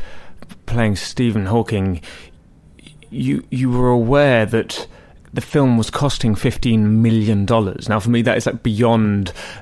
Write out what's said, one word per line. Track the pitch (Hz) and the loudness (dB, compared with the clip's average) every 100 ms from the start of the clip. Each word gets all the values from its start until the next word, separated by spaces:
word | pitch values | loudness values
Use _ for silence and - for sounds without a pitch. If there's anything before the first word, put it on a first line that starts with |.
| - - - - - - - | -4 -10 -16 -18 -18 -18 -4
playing | 117 110 95 | 0 0 -2
Stephen | - - 120 107 95 | -6 -2 0 0 0
Hawking, | 117 107 104 95 85 - - - - _ - - - - - - | -2 0 -2 -2 -4 -10 -20 -20 -20 _ -20 -20 -20 -20 -20 -14
you, | 135 131 143 - | -6 -4 -4 -4
you | 127 127 | -2 0
were | 123 127 | 2 4
aware | 123 117 143 143 117 107 | 4 4 4 4 4 2
that | 113 - - - - - - - | 0 -2 -8 -12 -18 -20 -20 -10
the | - | -10
film | - 151 135 117 | -2 2 4 2
was | 107 | 0
costing | - 139 - 113 104 | -2 -2 0 0 0
fifteen | 131 - 123 110 104 110 | -2 -2 0 2 4 4
million | 117 113 107 101 98 | 4 2 2 0 2
dollars. | 117 98 - - | 2 0 -4 -4
Now, | 107 | -2
for | 113 | 2
me, | 120 | 2
that | 117 117 | 2 0
is, | - | -2
like, | 113 | -4
beyond, | 123 107 120 113 107 101 95 - - - | -4 2 2 4 2 0 -2 -8 -16 -16